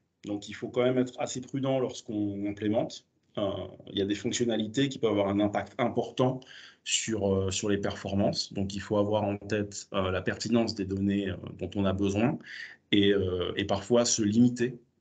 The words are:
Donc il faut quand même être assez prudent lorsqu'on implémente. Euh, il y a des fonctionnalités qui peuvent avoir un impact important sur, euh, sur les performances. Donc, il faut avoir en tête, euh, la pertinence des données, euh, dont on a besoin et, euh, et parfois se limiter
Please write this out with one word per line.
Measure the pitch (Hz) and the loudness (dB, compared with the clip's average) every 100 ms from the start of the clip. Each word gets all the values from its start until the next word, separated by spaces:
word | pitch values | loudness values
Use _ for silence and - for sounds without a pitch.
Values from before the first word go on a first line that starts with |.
| _ _ 104 | _ _ -8
Donc | 101 101 | -6 -8
il | |
faut | 101 123 | -10 -4
quand | 123 | 2
même | 123 127 | 2 2
être | 127 - | 0 -2
assez | 139 131 | -6 -6
prudent | 123 139 135 131 | -8 -4 0 0
lorsqu'on | 117 - - 107 104 101 101 | -2 -4 -8 -4 -4 -4 -6
implémente. | 98 104 113 156 - - _ _ - | -2 0 0 0 -6 -18 _ _ -4
Euh, | 101 98 90 - - | -4 -4 -8 -12 -6
il | 98 | -2
y | |
a | 98 | 0
des | 104 | 0
fonctionnalités | 120 117 120 110 107 123 139 | -2 0 2 0 0 0 0
qui | - | 0
peuvent | 113 | 2
avoir | 101 98 | 2 2
un | 101 | 2
impact | 104 104 98 - | 2 0 -4 -2
important | 120 120 110 - 156 - - - - - | -2 0 -2 2 2 0 -8 -20 -20 -16
sur, | - - - 110 101 | -4 -4 -2 0 2
euh, | 95 95 | 2 2
sur | 92 107 | 0 0
les | 101 | 0
performances. | 101 - - 98 104 - - | 0 -4 -4 0 2 0 -4
Donc, | 98 98 | -4 -4
il | 101 | -4
faut | 98 104 | -2 0
avoir | 101 107 | 2 0
en | 101 101 | 0 -2
tête, | 101 107 104 101 - | -2 -2 -2 -8 -6
euh, | 104 92 | -2 0
la | 92 | 0
pertinence | 90 104 104 117 113 | -2 -4 0 2 2
des | 101 92 | -2 -2
données, | 98 101 101 98 | 0 2 2 0
euh, | 87 - - | -4 -8 -8
dont | 90 104 | -6 0
on | 98 | 0
a | |
besoin | 98 101 98 120 165 - - - - _ | 2 2 2 2 0 -8 -14 -16 -18 _
et, | 104 101 | 4 4
euh, | 101 95 90 87 101 | 4 2 -2 -2 -2
et | 101 | -2
parfois | 98 - 120 | -2 2 4
se | 120 - | 4 2
limiter | 104 110 123 123 120 - _ _ | 4 6 6 4 -2 -4 _ _